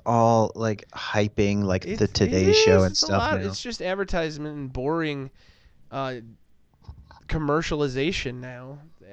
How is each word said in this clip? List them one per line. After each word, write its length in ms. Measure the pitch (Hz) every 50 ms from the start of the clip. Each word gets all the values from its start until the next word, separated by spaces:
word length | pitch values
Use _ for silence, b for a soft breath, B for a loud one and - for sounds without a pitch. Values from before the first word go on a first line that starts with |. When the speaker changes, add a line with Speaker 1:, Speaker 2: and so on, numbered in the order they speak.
| -
Speaker 1:
all, 440 | 113 117 117 113 117 117 113 110 - -
like, 340 | 101 113 110 107 - - -
hyping, 680 | - - - - - 107 104 107 - - 104 101 101 101
like, 220 | 101 95 92 95 -
Speaker 2:
It's, 140 | 170 208 -
Speaker 1:
the 100 | 107 -
Today 380 | - - 208 214 - - -
Speaker 2:
it 80 | - 427
Speaker 1:
Show 240 | 427 440 - - 95
Speaker 2:
is. 40 |
Speaker 1:
and 80 | 92 92
Speaker 2:
It's 100 | - -
a 40 | -
Speaker 1:
stuff 120 | - 98 -
Speaker 2:
lot. 220 | - - - -
Speaker 1:
now. 60 | -
Speaker 2:
It's 140 | 98 98 -
just 220 | - 247 226 -
advertisement 760 | 160 185 190 196 196 180 190 175 165 156 151 147 151 151 151
and 160 | 147 139 131
boring, 580 | 131 131 127 143 160 165 160 151 143 139 131 135 b b b b b b b b b b - -
uh, 240 | - 135 135 131 127 120 113 113 110 _ _ _ _ _ _ _ _ _ _ - - - - - - - - -
commercialization 1080 | 160 160 156 143 147 160 165 - 165 147 147 139 127 135 143 170 196 - - 127 120
now. 420 | 123 127 127 123 123 127 131 143 147 151 160 - - - 95